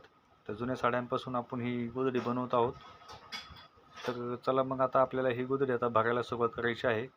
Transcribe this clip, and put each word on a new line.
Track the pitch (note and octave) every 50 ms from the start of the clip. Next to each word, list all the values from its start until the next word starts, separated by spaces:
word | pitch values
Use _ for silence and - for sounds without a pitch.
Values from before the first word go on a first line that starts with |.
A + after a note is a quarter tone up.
| - - _ _ _ _ _ _ -
तर | - G#2+
जुन्या | G#2+ B2 B2+ B2+
साड्यांपासून | - - A#2+ B2 B2 B2 A#2+ B2+ - - C3 B2+
आपण | B2 A#2 - C3 A#2+
ही | A#2 B2 B2 A#2+ A#2+
गोधडी | A#2 A#2+ C3 C3 C3 B2 B2
बनवत | A2+ A#2+ A#2+ B2+ B2 A#2+ B2+
आहोत. | A#2+ A#2 C3 - - - - - - - - - - - - - - - - - - - - _ - _ - - - -
तर | B2+ A#2+ A#2+ A#2+ A#2+ B2 A#2 -
चला | C3+ C3 C3+ C3
मग, | C3 C3 C3
आता | C3 B2+ - C3+
आपल्याला | C3 - C3 C3 C3 C3
ही | A#2 B2 B2+
गोधडी | B2+ C3+ C3+ C#3 B2+
आता | A#2+ A#2 B2
भरायला | A#2+ A#2 A2 A2 A#2 A#2+ B2 A2+
सुरुवात | - A#2+ A#2 A#2 A2+ -
करायची | B2 A#2 A#2+ A2+ - -
आहे. | B2 A2+ A2 C3 C3+ _